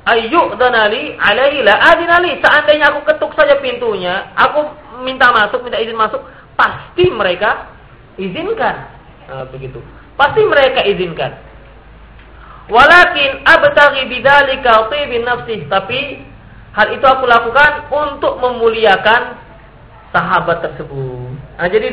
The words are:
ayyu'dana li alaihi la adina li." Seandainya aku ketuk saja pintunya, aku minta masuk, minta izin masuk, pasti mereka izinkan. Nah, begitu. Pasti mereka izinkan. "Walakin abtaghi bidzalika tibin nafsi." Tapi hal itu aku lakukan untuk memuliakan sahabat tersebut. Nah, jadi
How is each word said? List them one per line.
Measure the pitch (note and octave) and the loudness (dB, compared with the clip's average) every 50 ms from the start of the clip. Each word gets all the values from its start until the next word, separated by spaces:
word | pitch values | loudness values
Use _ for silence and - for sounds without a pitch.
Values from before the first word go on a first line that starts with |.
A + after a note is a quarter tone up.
| - | -2
ayyu'dana | G3 A3+ A3+ A3+ A3 C4+ E4+ D4 - - G#3+ B3+ B3 B3 A3+ G#3+ G#3 G#3+ | 0 0 0 0 0 0 2 0 0 0 0 0 2 2 2 2 0 0
li | C4 D4+ C#4+ - | -2 -6 -8 -6
alaihi | - D#3+ F#3 G#3 A#3+ C4 C#4+ D4 C#4+ B3+ | -2 -2 0 0 2 2 0 0 2 2
la | G3+ G#3 - | 2 2 4
adina | A#3+ D#4 E4+ D#4+ E4+ E4+ E4+ F4 | 6 4 4 4 2 2 2 2
li." | F4+ F4 C#4 - - | 2 0 -4 0 0
Seandainya | G#3 C4 D4 D4+ D4+ D4+ D4+ D4+ C#4+ C#4+ | 2 2 2 4 2 2 4 2 0 0
aku | D4 - D4+ | 0 -2 -2
ketuk | D4+ D4+ D4+ D4 - - | -2 -2 -2 -6 0 0
saja | D4+ C#4+ C#4+ C#4 C#4 | 2 4 4 2 0
pintunya, | B3+ A#3+ - B3 A#3 G#3 F#3+ F3+ F3+ F3+ G3 - - - | -4 -6 -4 -4 -4 -4 -4 -4 -4 -4 -6 -8 -8 -2
aku | - A#3 C4+ C4+ D4+ D4+ D4 - - - - A3 B3 | 0 0 0 2 -2 -4 -4 -8 -16 -20 -20 -16 -10
minta | B3+ C4 C4 B3+ B3+ B3 A#3 | -10 -8 -2 0 2 2 4
masuk, | A3 G#3 G#3 - B3 B3 | 2 0 0 -2 -6 -8
minta | B3 A3+ - | -6 -6 -6
izin | A3+ A3+ A3+ | -6 -6 -2
masuk, | A3+ A3 G#3+ - C4+ - - - - - - - | -4 -4 -2 -4 -8 -12 -14 -20 -20 -20 -14 -2
pasti | - B3 G#3 - - - - - - F4+ F4+ | -2 -2 -2 -2 -8 -14 -12 -2 0 0 0
mereka | C4+ A3 G3+ F#3 F3 F3 G3+ A3+ C4 - - - - - - - - - - - - - | 2 0 -2 -2 -2 -2 -2 -2 -2 -4 -8 -18 -20 -20 -20 -20 -20 -20 -20 -20 -14 -10
izinkan. | F#3+ F#3+ F3 D4+ E4+ G4+ A4+ - B3 G#3 D#3+ C3 - - - - - - - - - - C3+ | -10 -8 -8 -8 -6 -6 -4 -2 -2 -4 -4 -6 -12 -18 -20 -20 -20 -20 -20 -20 -20 -16 -14
Nah, | C3+ C3+ B2 | -14 -14 -14
begitu. | - B2+ C3 B2+ A#2 A#2+ A#2+ - - - - - - - | -14 -14 -14 -14 -14 -16 -18 -18 -20 -20 -20 -20 -2 -2
Pasti | C4+ C#4+ - A4 G#4+ | -2 0 2 0 0
mereka | F#4 D#4+ C#4+ C4 B3+ - B3 - | 2 2 2 2 2 0 0 -2
izinkan. | G3+ G3+ F3 F#3 E3+ D#3+ D3+ C#3 B2 - - - - - - - - - - - - - - - - - - - - - - - - - - - - | -2 -2 -2 -4 -6 -6 -6 -8 -8 -8 -12 -20 -20 -20 -20 -20 -20 -20 -20 -20 -20 -20 -20 -20 -20 -20 -20 -20 -20 -20 -20 -20 -20 -20 -20 -12 0
"Walakin | G3+ A#3 C4+ D4+ E4+ F4+ F4+ F4+ - D4 C#4+ C4+ C4+ - - C4+ | 4 6 6 8 8 6 6 4 2 -2 -2 -4 -4 -2 2 2
abtaghi | E4 D#4+ D4 C#4+ C#4+ D4 C#4+ C#4+ C#4 C#4 C4 A3 B3 | 4 4 4 4 4 4 4 4 4 0 -4 -6 -8
bidzalika | B3 G#3+ C4+ C#4+ C#4+ C#4 C4+ C4 C4 C4 B3 A3 A3 A3 A3 D4 | -2 2 4 4 4 4 2 -2 -2 0 2 2 2 2 0 -4
tibin | D4 C#4+ B3 B3 A#3 A#3 | -6 -6 -4 -4 -4 -2
nafsi." | B3 B3 A#3 - A#3 A3 G3 D#3 - G3 | -2 -4 -6 -6 -8 -8 -8 -6 -4 -4
Tapi | G3 F#3+ - A#3+ C4 C#4 - - - - - - - - - - - - - | -4 -2 -4 -8 -8 -8 -8 -12 -16 -18 -20 -20 -20 -20 -20 -20 -20 -20 -10
hal | - G#3 G#3+ G#3 A3 | 0 0 0 0 0
itu | - - | 0 2
aku | C4 C4 C4 B3+ | 2 2 2 2
lakukan | B3 A#3 A#3+ A#3+ A3+ - C#4 D4 D4 D4 - - - | 2 2 2 2 2 2 4 4 4 2 -2 -8 -6
untuk | C4 D4 D4+ C#4+ C#4 C#4 - D4 - - | -4 -4 -2 -4 -6 -4 -4 -4 -2 -2
memuliakan | B3+ B3 B3 A3+ A3+ A3+ A3 A3 A3 G#3 F#3+ F#3 - G#3+ A3 B3 B3 - - - - - - - - - - - - - - - - - - | -4 -4 -2 0 0 0 0 2 2 2 2 2 2 2 2 2 0 -4 -12 -16 -20 -20 -20 -20 -20 -20 -20 -20 -20 -20 -20 -20 -20 -4 -4
sahabat | F3 E3+ F3 F#3 E3+ E3 E3+ E3 E3+ - | -2 -2 0 -2 -2 0 0 -2 -2 -4
tersebut. | D3+ - - D#3 C3+ C#3 C#3 C3+ C3 B2+ B2 B2+ B2 C3+ C#3+ - - - - | -8 -10 -10 -14 -12 -10 -10 -10 -8 -10 -12 -12 -12 -14 -14 -16 -18 -10 -6
Nah, | E3 | -6
jadi | F3+ G3+ A3 B3 B3+ | -2 -2 -2 -2 -2